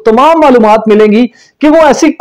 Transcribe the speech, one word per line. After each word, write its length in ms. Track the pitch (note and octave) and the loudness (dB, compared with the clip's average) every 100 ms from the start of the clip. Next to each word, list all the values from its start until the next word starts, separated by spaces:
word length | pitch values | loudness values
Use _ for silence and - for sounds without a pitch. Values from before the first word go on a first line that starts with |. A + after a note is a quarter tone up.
| A3+ | -2
तमाम 340 | A3+ D4 E4 | 0 0 0
मालूमात 480 | D4+ B3 G#3+ A3 A3 | 0 0 0 -2 0
मिलेंगी 360 | G#3 G#3+ G#3 B3 _ _ - | 0 0 0 -4 _ _ -4
कि 60 | D4+ | 0
वो 100 | D#4+ | 2
ऐसी 320 | D4+ A#3+ D#4 - | 0 0 -2 0